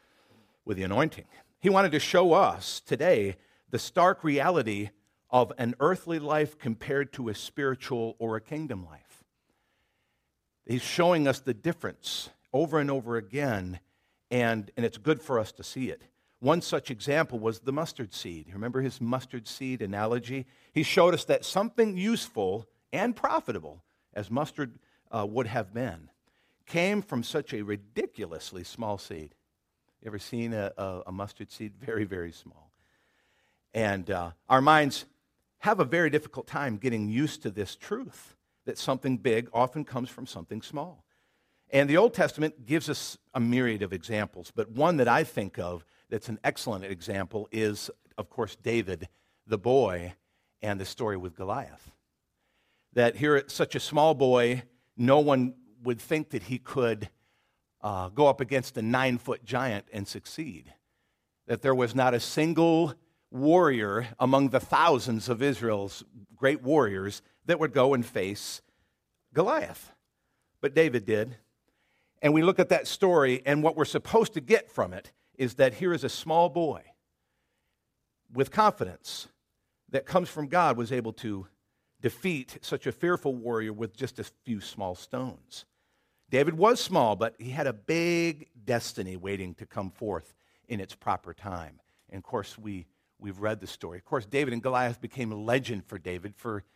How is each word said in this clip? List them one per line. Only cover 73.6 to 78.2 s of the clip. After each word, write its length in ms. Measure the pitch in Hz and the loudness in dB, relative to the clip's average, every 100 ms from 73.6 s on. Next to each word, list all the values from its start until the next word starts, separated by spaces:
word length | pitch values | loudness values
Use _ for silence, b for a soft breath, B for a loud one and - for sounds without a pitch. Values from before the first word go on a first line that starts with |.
what 140 | 156 156 | 2 2
we're 100 | 139 | 0
supposed 480 | 139 - 226 214 | -2 2 4 4
to 80 | 165 | 0
get 260 | 131 220 - | 2 2 2
from 240 | - 92 | -2 -2
it 180 | 92 - _ _ - | -4 -14 _ _ -4
is 160 | 127 | -4
that 180 | 131 131 | 4 4
here 220 | 107 180 | 4 -2
is 100 | 160 | -2
a 60 | 135 | -4
small 400 | - 160 160 175 | -6 0 4 4
boy 320 | 175 160 92 - _ _ _ _ _ _ _ _ _ _ _ _ _ | 2 -2 -4 -12 _ _ _ _ _ _ _ _ _ _ _ _ _